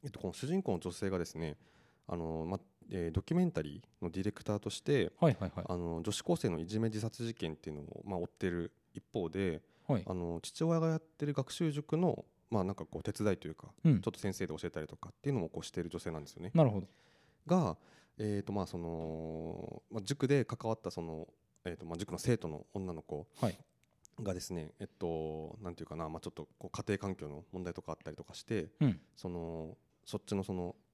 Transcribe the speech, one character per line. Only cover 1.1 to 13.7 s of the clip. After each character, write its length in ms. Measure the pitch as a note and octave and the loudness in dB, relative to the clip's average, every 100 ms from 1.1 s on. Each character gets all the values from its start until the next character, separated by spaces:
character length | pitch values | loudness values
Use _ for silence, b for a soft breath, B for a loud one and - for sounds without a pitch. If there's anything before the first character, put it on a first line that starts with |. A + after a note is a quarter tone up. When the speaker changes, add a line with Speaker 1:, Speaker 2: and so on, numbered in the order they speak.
Speaker 1:
が 80 | F#2+ | 0
で 60 | E2+ | 0
す 100 | - | -2
ね、 220 | E2 D2 b b b b - | -4 -6 b b b b -6
あ 100 | F2 | -2
の、 300 | E2 D#2+ E2 | -2 -2 0
ま、 100 | F#2+ - _ - | -2 -4 _ -8
え 200 | F#2+ E2+ | -2 0
ー、 20 | |
ド 100 | E2 | 0
キ 140 | - E3+ | 2 4
ュ 20 | |
メ 60 | |
ン 80 | F3+ | 4
タ 100 | A2+ | 2
リ 220 | D#2 C#2+ - _ | -4 -6 -14 _
ー 20 | |
の 60 | F2 | -6
デ 120 | F2 | 0
ィ 20 | |
レ 80 | F#2+ | -2
ク 120 | - | -2
タ 120 | - G#2 | -2 -2
ー 40 | |
と 120 | - | -2
し 100 | - | -6
て、 300 | - C#3+ F2 - | 2 4 4 6
Speaker 2:
は 100 | E3+ | 4
い 80 | A#2 | 6
は 60 | F#2 | 0
い 60 | - | -4
は 60 | |
い。 40 | F#2 | -2
Speaker 1:
あ 80 | F2+ | -2
の、 240 | F2 E2 | 0 0
女 100 | E2+ | -2
子 120 | G#2 | -2
高 120 | - E3+ | 2 2
生 140 | A2+ | 2
の 100 | E2 | 0
い 60 | E2 | 0
じ 140 | G#2+ | 2
め 100 | A2+ | 2
自 100 | G#2+ | 0
殺 240 | A2 - | -4 -4
事 120 | A#2 A2+ | -6 -2
件 180 | E2+ | -4
っ 20 | D2+ | -4
て 140 | - | -6
い 40 | |
う 20 | D2+ | -8
の 40 | |
を、 180 | D2 - | -8 -10
ま 140 | - F#2 | -4 -2
あ、 20 | |
追 40 | |
っ 40 | F2 | -4
て 200 | _ F#2+ | _ 0
る 240 | F2 E2+ _ _ - | 0 -2 _ _ -14
一 80 | - | -6
方 160 | A#2+ F2 | -2 0
で、 320 | D#2+ G2 D#2 - b - | 2 0 0 -6 b 0
Speaker 2:
は 120 | B2+ | 0
い。 40 | - | 2
Speaker 1:
あ 60 | |
の、 260 | F#2 F2 E2+ | -2 0 -2
父 220 | - - | -6 0
親 160 | E3 E3 | 2 4
が 80 | E3 | 4
や 60 | D#3+ | 2
っ 20 | |
て 280 | - _ D3 | -2 _ -2
る 60 | |
学 180 | C#3 C3+ | 0 -2
習 200 | - E3 | 2 2
塾 260 | D3 D3 D#3 | 2 0 4
の、 280 | F3+ B2 - _ _ | 4 2 -4 _ _
ま 120 | A2+ | 2
あ、 20 | |
な 80 | F#2 | 4
ん 40 | G2 | 0
か 120 | D#2 | -4
こ 120 | E2 | -4
う 40 | |
手 80 | E2+ | -4
伝 220 | G2+ G#2 | 2 2
い 40 | F#2+ | 2
と 100 | E2 | -2
い 40 | |
う 40 | D#2+ | -10
か、 160 | - | -14